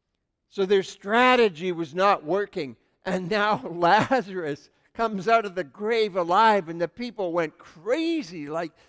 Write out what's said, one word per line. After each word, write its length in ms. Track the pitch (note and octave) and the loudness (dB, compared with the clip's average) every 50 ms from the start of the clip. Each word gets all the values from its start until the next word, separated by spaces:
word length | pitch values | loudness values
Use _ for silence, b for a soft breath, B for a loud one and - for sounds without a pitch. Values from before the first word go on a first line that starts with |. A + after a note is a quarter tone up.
| _ _ _ _ _ _ _ _ _ _ | _ _ _ _ _ _ _ _ _ _
So 160 | _ G3 F#3+ | _ -4 0
their 180 | F#3 G#3 G3 F3+ | 2 2 2 2
strategy 880 | - - - - G3 A3 A#3+ B3+ B3+ B3+ B3 A3+ G3+ D#3 D3 F#3 F#3 | -2 -8 -12 -6 0 2 4 4 6 6 4 4 2 0 -2 -6 -6
was 220 | E3+ E3 E3 C3 D3+ | -4 -4 -6 -6 -2
not 320 | F3+ G3 G3+ F#3+ - D3+ | 2 2 2 2 2 0
working. 500 | D3+ F3+ G3+ G3+ G3 - F#3 D3 B2+ A2 - _ _ _ _ - | -2 -2 -2 -2 -4 -6 -8 -8 -8 -10 -16 _ _ _ _ -6
And 240 | F#3 F#3 F#3 F#3 E3+ | -6 -4 -4 -4 -2
now 320 | A3 G3+ G#3 G#3+ - - - | -2 0 0 0 0 -2 -4
<laughs> 80 | E3+ | -6
Lazarus 1000 | E3+ F3 E3+ E3+ G3 A3 - - C4+ B3 F3 G3 F#3+ F#3 D#3+ D3 D3 - - _ _ _ _ _ _ | -4 0 4 4 4 4 4 2 0 -2 -2 -4 -8 -8 -6 -6 -8 -8 -12 _ _ _ _ _ _
comes 340 | - A3+ A3+ G#3+ F#3+ E3+ | -4 -4 -4 -4 -4 0
out 180 | A3 A3+ A3+ G#3 | 2 2 2 2
of 100 | G3+ F3 | -2 -6
the 80 | F#3 D#3+ | -8 -8
grave 540 | C3+ - - G#3 A3 A#3+ A3+ A3 G3+ E3+ | -8 -10 -8 -4 -2 0 0 0 0 -2
alive, 500 | F#3+ E3+ E3 F3+ G#3 A3+ A3 G#3 G3 D#3 | -2 0 2 4 4 6 6 4 2 0
and 140 | E3 E3 E3+ | -4 -4 -4
the 60 | E3+ | -6
people 440 | D#3+ - - A#3+ A#3+ - - F#3+ E3+ | -6 -6 -8 -10 -10 -6 -6 -4 -2
went 260 | E3 F3 E3 D#3 - | -2 -2 -2 -2 -6
crazy, 920 | - - - - D#3 E3 G#3+ C4+ E4 D#4+ E4+ E4 D#4 G#3 D#3+ F#3 D#3+ C#3+ | -12 -20 -20 -20 -10 -4 -2 -2 0 0 -2 -2 -4 -6 -8 -10 -12 -10
like, 260 | C#3+ D#3 E3 F3+ D#3 b b b | -8 -6 -6 -8 -8 b b b